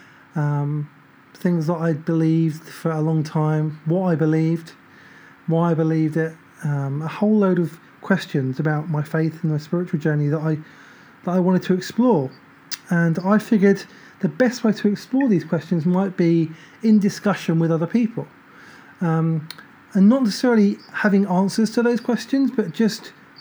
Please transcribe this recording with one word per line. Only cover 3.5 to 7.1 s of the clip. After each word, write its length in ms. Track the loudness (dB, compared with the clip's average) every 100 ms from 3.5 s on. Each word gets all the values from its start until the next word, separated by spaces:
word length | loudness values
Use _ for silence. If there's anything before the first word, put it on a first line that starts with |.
| 0 -2 -4 -4
what 180 | -2
I 120 | 0 0
believed, 580 | 0 0 0 -2 -6 -20 -20 -20 -20 -20 -20 -12 -2
why 240 | 0 2
I 20 |
believed 440 | 2 0 0 0 -2
it, 160 | -4 -8 -20 -8 -4
um, 360 | -4 -4 -6
a 40 |
whole 300 | -8